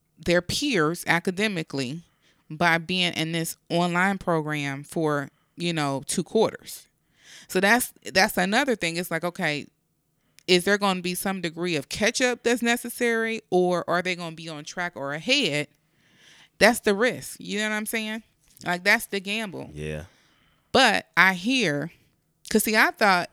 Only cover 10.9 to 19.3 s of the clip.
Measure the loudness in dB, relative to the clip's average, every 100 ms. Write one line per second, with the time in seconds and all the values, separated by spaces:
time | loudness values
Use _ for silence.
10.9 | 0 -4 -6 -4 -4 -6 -4 -2 -2 -4
11.9 | -2 0 2 0 0 0 0 0 -2 -4
12.9 | -4 0 0 -2 -6 0 2 2 0 0
13.9 | -2 -2 -4 -8 -10 -12 -12 -12 -8 -8
14.9 | -6 -8 -6 0 2 2 0 -4 _ _
15.9 | _ _ _ -20 -20 _ _ 4 4 0
16.9 | 2 0 -2 -10 -14 -6 -4 -2 -4 -4
17.9 | -6 -4 -8 -12 _ _ _ -4 -2 2
18.9 | 2 0 -6 -4